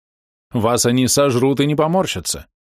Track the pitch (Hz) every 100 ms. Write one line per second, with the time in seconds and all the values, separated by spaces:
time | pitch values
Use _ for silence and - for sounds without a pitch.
0 | _ _ _ _ _ 120 110 120 120 123
1 | 123 143 143 120 131 135 143 151 156 185
2 | 180 92 - 73 - _